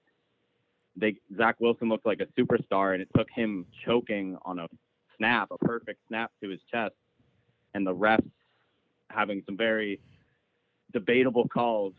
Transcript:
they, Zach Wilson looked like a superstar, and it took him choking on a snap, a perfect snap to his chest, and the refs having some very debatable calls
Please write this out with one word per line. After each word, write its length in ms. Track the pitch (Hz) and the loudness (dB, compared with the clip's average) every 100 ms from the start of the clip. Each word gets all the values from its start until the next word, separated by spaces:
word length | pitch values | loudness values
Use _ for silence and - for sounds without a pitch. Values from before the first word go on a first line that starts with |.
| _ _ _ _ _ _ _ _ _ - | _ _ _ _ _ _ _ _ _ -2
they, 220 | 107 101 - 98 | -2 -2 -8 0
Zach 200 | 113 113 | 0 2
Wilson 300 | 117 113 117 | 2 2 0
looked 160 | 110 117 | 0 0
like 140 | 98 | -2
a 60 | 92 - | -2 0
superstar, 540 | 175 117 - 98 98 | 2 2 0 0 0
and 80 | 92 | 0
it 60 | 95 - | 0 0
took 140 | 110 | 0
him 360 | - 110 98 87 - - | -2 -2 -4 -8 -12 -2
choking 520 | 117 120 104 95 92 | 0 0 -4 -4 -8
on 140 | - 90 | -8 -8
a 80 | 85 - _ _ _ - | -10 -14 _ _ _ -4
snap, 340 | 107 120 101 | 0 0 -2
a 60 | 87 | -2
perfect 400 | - 117 - 104 - | -2 -2 -8 -14 -8
snap 240 | 113 113 - | -6 -6 -8
to 60 | 101 | -10
his 100 | 90 _ | -10 _
chest, 240 | 120 107 - _ _ _ _ _ _ _ | -4 -4 -6 _ _ _ _ _ _ _
and 140 | 104 95 | -4 -2
the 80 | 90 | 2
refs 340 | 107 113 - - _ _ _ _ _ _ - | 4 4 2 -4 _ _ _ _ _ _ -10
having 320 | 113 104 98 92 | -4 -2 -4 -8
some 100 | 98 | -2
very 420 | 113 110 104 95 _ _ _ _ _ _ _ _ _ | 0 0 -2 -6 _ _ _ _ _ _ _ _ _
debatable 560 | 120 98 123 131 120 113 | -6 2 4 4 4 2
calls 460 | - 120 110 98 | 2 2 2 -2